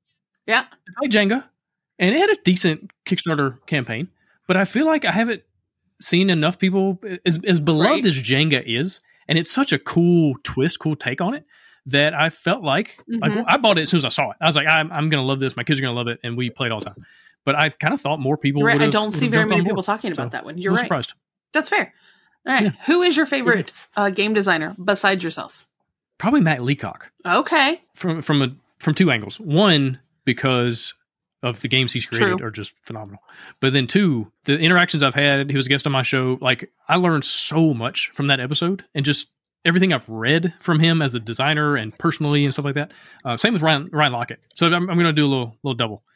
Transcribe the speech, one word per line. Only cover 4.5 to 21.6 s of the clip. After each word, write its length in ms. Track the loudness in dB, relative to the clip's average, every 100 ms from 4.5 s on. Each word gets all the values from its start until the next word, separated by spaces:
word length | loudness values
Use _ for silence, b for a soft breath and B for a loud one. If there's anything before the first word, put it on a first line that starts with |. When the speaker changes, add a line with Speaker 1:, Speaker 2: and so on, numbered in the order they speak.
| 0
Speaker 2:
I 80 | 0
feel 220 | 0 0
like 180 | 0 0
I 60 |
haven't 320 | 0 -2 -4 _ _ _ _ _ _
seen 280 | -2 2 4
enough 280 | 2 0 0
people, 440 | 0 2 0 -2 -8 -6 -2
as, 140 | 0 2
as 140 | 2
beloved 320 | 2 4 4
Speaker 1:
Right. 140 | 4 2
Speaker 2:
as 100 | 0
Jenga 420 | 0 2 2 0 0
is, 360 | -4 -4 -8 b b b
and 100 | -2
it's 140 | 0
such 220 | -2 0
a 60 | -2
cool 560 | -2 2 4 4 2 0
twist, 360 | -6 -2 -2 -2
cool 160 | -6 -6
take 240 | -6 -4
on 140 | -4
it, 120 | -6 -12 b b b -4
that 260 | 0 2
I 160 | 2 -2
felt 340 | -2 -4 -2
like, 340 | -2 -2 -4 -10 -10
like, 240 | -4 -2
Speaker 1:
Mm-hmm. 100 | 0 0
Speaker 2:
I 100 | 2
bought 200 | 2 2
it 40 |
as 60 | 2
soon 80 | 0
as 80 | 0
I 40 |
saw 200 | -2 -4
it. 60 | -2
I 60 | 0
was 100 | 2
like, 120 | 2
"I'm, 240 | 2 0
I'm 160 | -2 0
gonna 140 | 0 0
love 140 | -2
this. 160 | -2 -2
My 60 |
kids 160 | -2 -2
are 20 |
gonna 140 | -2 -4
love 100 | -4
it," 120 | -6
and 140 | -8 -6
we 120 | -6
played 220 | -4 -4
all 80 | -4
the 60 | -8
time. 200 | -16 B B B B -2
But 100 | 0
I 140 | 0
kinda 280 | 0 -2 -2
thought 220 | -2 -4
more 180 | -2 -2
people 240 | 0 0
Speaker 1:
Right, 120 | 2 4
I 20 |
Speaker 2:
would've, 140 | 2
Speaker 1:
don't 200 | 2 -2
see 140 | -2 0
Speaker 2:
would've 60 |
Speaker 1:
very 100 | 2
Speaker 2:
jumped 60 | 2
Speaker 1:
many 100 | 2
Speaker 2:
on 40 | 0
Speaker 1:
people 100 | -2
Speaker 2:
board. 80 | -4
Speaker 1:
talking 280 | -4 -6
Speaker 2:
So, 80 | -8
Speaker 1:
about 100 | -8
that 140 | -10 -12
one. 100 | -6
Speaker 2:
a 20 |
Speaker 1:
You're 140 | -2
Speaker 2:
little 100 | 0
Speaker 1:
right. 40 | 0 -4 -6
Speaker 2:
surprised. 80 | -14 _ _ _
Speaker 1:
That's 180 | -4